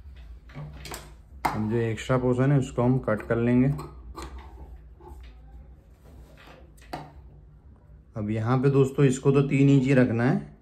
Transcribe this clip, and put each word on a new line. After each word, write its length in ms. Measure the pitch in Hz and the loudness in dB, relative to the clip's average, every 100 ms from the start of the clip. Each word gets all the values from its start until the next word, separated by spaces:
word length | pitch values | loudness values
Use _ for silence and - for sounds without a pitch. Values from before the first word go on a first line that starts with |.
| - - - - - 143 151 - - - - - - - - | -20 -20 -20 -20 -20 -16 -16 -16 -16 -16 -18 -20 -20 -8 -6
अब 240 | 107 107 | -4 -2
जो 60 | 117 | -2
extra 400 | 113 110 - 131 | -2 -6 -2 -2
portion 340 | 127 123 135 | 0 2 2
है, 80 | 143 | 2
उसको 240 | 127 - | 0 0
हम 140 | 120 127 | 0 0
cut 220 | 120 107 | 0 -4
कर 160 | - 113 | -2 -2
लेंगे। 360 | 120 123 135 151 - - - - - - - - - - - - - - - - - - - - - - - - - - - - - - - - - - - - - - - - - - - 113 | 2 4 2 0 -8 -16 -18 -16 -16 -16 -18 -20 -20 -20 -20 -20 -20 -20 -20 -20 -20 -20 -20 -20 -20 -20 -20 -20 -20 -20 -20 -20 -20 -20 -16 -14 -14 -20 -20 -20 -20 -20 -20 -20 -20 -20 -14 -8
अब 140 | 107 | -4
यहाँ 280 | 110 120 127 | -2 0 2
पे 120 | 139 | 2
दोस्तों, 360 | 135 131 - 139 | 2 0 2 2
इसको 260 | 123 139 | 4 2
तो 100 | 139 | 2
तीन 260 | - 135 139 | 2 2 4
इंच 140 | 139 | 4
ही 100 | 127 | 4
रखना 300 | 131 117 113 | 4 4 2
है, 140 | 127 202 - - | 0 0 -4 -16